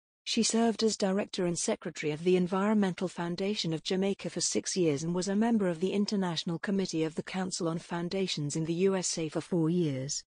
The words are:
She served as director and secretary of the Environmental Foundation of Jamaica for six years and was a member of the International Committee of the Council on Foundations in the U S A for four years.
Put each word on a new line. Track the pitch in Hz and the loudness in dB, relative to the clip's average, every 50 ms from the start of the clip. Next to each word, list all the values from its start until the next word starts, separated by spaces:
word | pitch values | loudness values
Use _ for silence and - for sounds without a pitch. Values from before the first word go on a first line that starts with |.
| _ _ _ _ _ | _ _ _ _ _
She | - - 233 214 | -2 0 2 2
served | - - 226 233 233 214 - 220 | 2 2 2 2 2 2 2 0
as | 220 208 - | 0 2 2
director | 208 190 190 196 208 - - - 185 | 0 0 2 0 -2 -4 -4 -2 0
and | 175 170 - | 0 0 -2
secretary | - - 214 - - 180 151 - - 151 | -2 -2 -2 -2 -4 -10 -8 -4 -4 -2
of | 151 151 | -2 0
the | 165 180 185 | 2 4 4
Environmental | 185 180 175 196 190 196 208 220 214 202 190 175 - 190 175 | 4 4 2 2 2 2 4 4 4 4 2 0 -2 -4 -4
Foundation | - - 175 170 175 170 196 196 214 - - 170 | -4 -4 -4 -4 -2 -2 -2 -2 -2 -2 -2 -2
of | 160 156 | -2 -2
Jamaica | - - 190 185 190 196 196 - - 175 | -2 -2 0 0 2 0 0 -2 -4 -6
for | - 180 | -4 -2
six | - - - 214 208 - - | -2 0 0 -2 -2 -2 0
years | 196 175 160 143 135 | 2 2 2 2 2
and | 160 165 175 | 0 -2 -2
was | 185 175 | -2 0
a | 190 196 | 0 2
member | 208 220 233 233 220 202 | 2 4 4 4 4 4
of | 180 170 160 | 2 0 0
the | 180 190 | 0 0
International | 196 202 208 - 220 196 190 180 165 156 - - 170 160 | 2 0 0 2 2 0 0 0 -2 -2 -2 -2 -4 -4
Committee | - - 196 190 190 - - 160 | -2 0 0 0 0 0 0 0
of | 156 160 156 | 0 0 -2
the | - | -4
Council | 175 - - 185 185 185 185 - 185 160 | -6 -4 -4 -4 -4 -4 -4 -2 -2 -2
on | 165 170 | -2 -4
Foundations | - - 185 170 170 175 185 190 190 180 - - 147 147 139 | -6 -6 -4 -4 -4 -2 -2 -2 -2 -2 -2 -2 -4 -2 -2
in | 160 160 | -2 -2
the | 156 170 | -2 0
U | 170 185 196 190 | 2 2 2 2
S | 190 170 - - - | 2 -2 -2 -2 -2
A | 165 151 | -4 -2
for | - 170 | -4 -6
four | - - 190 170 160 156 | -4 -2 0 2 2 2
years. | 175 180 170 151 135 127 131 143 - - - _ | 2 2 2 2 0 -2 -4 -6 -6 -8 -10 _